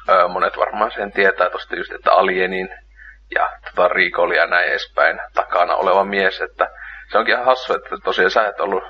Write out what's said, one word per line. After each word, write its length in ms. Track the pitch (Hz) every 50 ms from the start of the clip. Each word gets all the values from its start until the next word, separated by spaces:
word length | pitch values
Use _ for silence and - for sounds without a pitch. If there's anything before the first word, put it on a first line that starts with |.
| - -
ää, 200 | 90 95 87 90
monet 280 | 92 92 90 98 -
varmaan 360 | - - - - 104 107 110 -
sen 180 | - 104 101 101
tietää 380 | - 101 95 95 - 90 90
tosta 260 | - - - - -
just, 160 | 87 87 - -
että 200 | - - - -
Alienin 560 | 87 92 95 92 92 92 92 95 92 92 95 - - - _ _ - - - - - _ _ -
ja 160 | - 87 - - - -
tota 240 | - - - 90 90
Recall 420 | - 95 92 87 87 87 87 85
ja 160 | 87 80 82
näin 220 | 85 87 87 87 73
edespäin 500 | 69 71 - - _ - 73 82 85 - - - -
takana 400 | - - - - 90 87 87 80
oleva 300 | - - 95 90 98 98
mies, 360 | 98 101 98 98 95 98 -
että – 300 | - - - - 92 - - - - - - - - - -
se 60 | 104
onkin 160 | 113 113 107
ihan 120 | 117 -
hassu, 280 | 127 127 127 - - -
että 220 | - - - - - -
tosiaan 260 | 95 95 104 92 95
sä 160 | - 117 110 104
et 120 | - -
ollut 240 | 82 98 98 95 - -